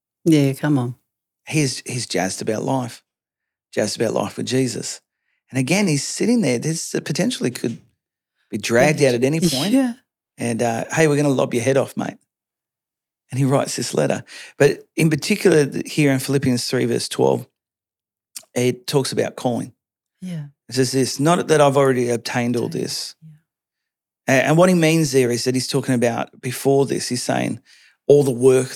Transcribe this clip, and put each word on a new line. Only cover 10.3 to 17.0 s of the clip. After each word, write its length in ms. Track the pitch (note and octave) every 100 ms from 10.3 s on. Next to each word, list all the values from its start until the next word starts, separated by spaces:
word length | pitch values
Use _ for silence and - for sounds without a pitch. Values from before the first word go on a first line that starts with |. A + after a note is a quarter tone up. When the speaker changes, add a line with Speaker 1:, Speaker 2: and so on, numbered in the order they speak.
| -
Speaker 2:
And, 240 | A#2+ A2+
uh, 220 | A#2 A2+ -
"Hey, 140 | D#3+ D#3+
we're 100 | C#3+
gonna 120 | D3
lob 240 | C3 C3
your 120 | A#2+
head 120 | A#2+ C3+
off, 200 | - -
mate." 180 | - - _ _ _ _ _ _ _ _ _ _ _
And 80 | B2+
he 60 |
writes 320 | C3 C3+ A#2 -
this 160 | B2
letter. 320 | - C#3+ - - - - -
But 320 | C#3+ - - -
in 140 | D#3+
particular, 560 | D3+ - G#3 F#3+ D#3+ C#3
th-, 260 | - -
here 200 | - C#3+
in 60 | C3
Philippians 480 | C3 C#3 C#3 A#2+ -
three, 200 | B2+ B2
verse 220 | B2